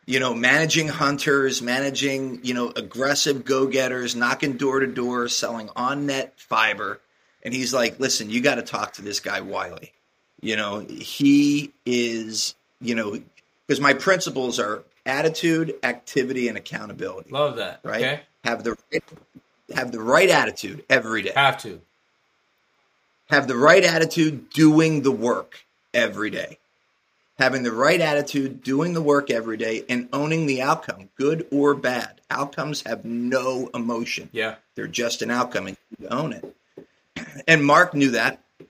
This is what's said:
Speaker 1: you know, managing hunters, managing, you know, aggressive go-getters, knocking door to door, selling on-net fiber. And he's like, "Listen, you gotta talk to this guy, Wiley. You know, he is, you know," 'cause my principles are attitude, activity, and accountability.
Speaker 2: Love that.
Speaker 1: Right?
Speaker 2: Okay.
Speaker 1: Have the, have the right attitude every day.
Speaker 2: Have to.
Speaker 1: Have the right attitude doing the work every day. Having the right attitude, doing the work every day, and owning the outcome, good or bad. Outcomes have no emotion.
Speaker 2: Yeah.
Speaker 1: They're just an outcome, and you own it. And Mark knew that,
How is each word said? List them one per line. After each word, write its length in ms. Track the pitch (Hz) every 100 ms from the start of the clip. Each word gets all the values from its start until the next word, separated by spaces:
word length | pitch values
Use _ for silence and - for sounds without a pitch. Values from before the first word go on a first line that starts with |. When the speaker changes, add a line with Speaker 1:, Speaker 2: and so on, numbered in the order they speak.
| -
Speaker 1:
you 140 | 127
know, 140 | 127 117
managing 520 | 123 147 160 165 156
hunters, 760 | 139 143 143 - 139 135 127
managing, 760 | 120 127 139 135 139 135 135 120
you 100 | 127
know, 180 | 123 120 -
aggressive 680 | - 117 135 143 151 135
go-getters, 720 | 120 131 135 135 127 127 120 120
knocking 380 | 120 135 147 120
door 220 | 135 135
to 60 | 127
door, 400 | 120 123 123 120
selling 420 | - 110 117 107 -
on-net 640 | 123 143 143 135 131 _
fiber. 600 | - 113 110 101 101 104 _ _ _ _
And 120 | 113
he's 200 | 127 123
like, 260 | 131 117 117
"Listen, 300 | 131 - 107
you 120 | 117
gotta 200 | 139 120
talk 320 | - 110 104
to 80 | -
this 180 | 101 98
guy, 220 | 98 101
Wiley. 520 | 98 95 90 - - _ _ _ _ _
You 140 | 107 107
know, 220 | 104 104
he 920 | - - - - 143 143 143 143 139 _ 123
is, 680 | 123 117 113 110 107 - - _ _
you 120 | 117 117
know," 240 | 104 107 - _ _ _ -
'cause 120 | 135
my 140 | 143
principles 680 | 139 - 185 - 131 127 117
are 240 | 104 110 - _ -
attitude, 640 | 135 160 156 165 160 160 -
activity, 640 | 123 120 - 139 123 131 120
and 80 | 107
accountability. 760 | - 107 107 82 92 92 -
Speaker 2:
Love 240 | 135 147 117
that. 220 | 92 -
Speaker 1:
Right? 200 | - 113
Speaker 2:
Okay. 180 | 131 143 - _
Speaker 1:
Have 200 | 117 110
the, 120 | 113 107 _ 160 - - _ - _ _ - 147
have 160 | 127
the 80 | 117
right 300 | 110 151 190
attitude 540 | 156 110 - 101 98 -
every 320 | 131 110 110
day. 80 | 95 135
Speaker 2:
Have 240 | 139 131
to. 180 | 113 85 _ _ _ _ _ _ _ _ _ _ _ _ _ _ -
Speaker 1:
Have 180 | 143 127
the 100 | 123
right 260 | 147 190
attitude 640 | 175 165 160 170 156 131 -
doing 500 | 147 156 156 160 151
the 100 | 135
work 540 | 113 117 98 - - _ _ _
every 360 | 117 113 101 104
day. 300 | - - - _ _ _ _ _ _ _ -
Having 260 | 131 131
the 80 | 120
right 280 | 113 143 175
attitude, 640 | 160 147 143 143 135 -
doing 300 | 123 135 170
the 80 | 170
work 280 | 147 143 139
every 280 | 117 113 110
day, 260 | 113 110 -
and 180 | 123 123
owning 320 | 135 151 160 151
the 160 | 131
outcome, 480 | 135 160 - 95 98 -
good 280 | 139 160 -
or 220 | 143 143 139
bad. 460 | 123 123 113 - -
Outcomes 540 | 113 139 - 147 147 -
have 180 | 110
no 640 | 113 117 120 131 127 131 120
emotion. 560 | 120 117 117 120 - -
Speaker 2:
Yeah. 240 | 113 110 104 _ -
Speaker 1:
They're 120 | 107
just 340 | 117 117 -
an 100 | 117
outcome, 360 | 123 123 101 95
and 100 | 95 _ -
you 80 | 101
own 260 | 127 151
it. 220 | 101 - - _ - - _ _ - - 143 -
And 180 | 160 143
Mark 280 | 156 180
knew 180 | 143 135
that, 300 | 113 123 - _ -